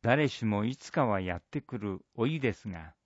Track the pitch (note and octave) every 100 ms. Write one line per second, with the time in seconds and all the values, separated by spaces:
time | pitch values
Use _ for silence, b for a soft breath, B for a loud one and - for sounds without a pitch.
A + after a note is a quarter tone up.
0 | A#2 C#3 D3 - A2+ G#2 A2+ C3 - -
1 | B2 G2+ F#2 F2 _ D3 - B2 G2+ F#2
2 | - - A#2+ D#3+ C3 F#2+ G#2+ E2+ D#2+ _